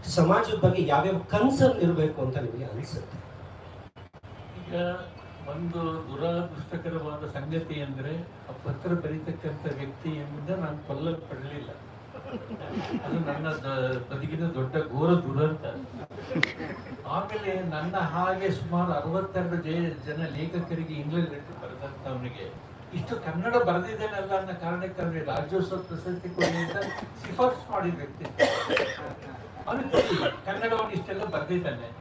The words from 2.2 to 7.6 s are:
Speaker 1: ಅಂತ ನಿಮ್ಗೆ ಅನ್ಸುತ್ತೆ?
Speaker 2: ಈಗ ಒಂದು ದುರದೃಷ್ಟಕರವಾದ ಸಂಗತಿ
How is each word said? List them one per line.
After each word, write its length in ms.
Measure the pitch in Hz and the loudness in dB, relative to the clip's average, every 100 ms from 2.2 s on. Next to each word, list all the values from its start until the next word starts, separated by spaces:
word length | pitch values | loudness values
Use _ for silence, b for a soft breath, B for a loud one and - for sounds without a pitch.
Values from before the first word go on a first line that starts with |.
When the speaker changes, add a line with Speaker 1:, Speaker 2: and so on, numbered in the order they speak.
Speaker 1:
ಅಂತ 160 | 127 127 | 0 0
ನಿಮ್ಗೆ 280 | 117 117 131 | -2 -4 -6
ಅನ್ಸುತ್ತೆ? 520 | 113 151 - - - - - - - - - - - - - - - - 180 | -6 -6 -8 -8 -12 -12 -14 -14 -14 -14 -14 -16 -16 -18 -16 -16 -14 -14 -12
Speaker 2:
ಈಗ 140 | 170 175 175 180 - - - - 156 | -4 0 0 0 -6 -12 -16 -12 -8
ಒಂದು 340 | 151 170 170 | -4 -2 0
ದುರದೃಷ್ಟಕರವಾದ 1500 | 165 160 131 131 170 170 170 - - 170 175 160 151 147 151 | 0 -2 -6 -2 2 2 0 -6 -6 -4 -4 -4 -4 -6 -6
ಸಂಗತಿ 520 | 139 147 165 | -6 0 0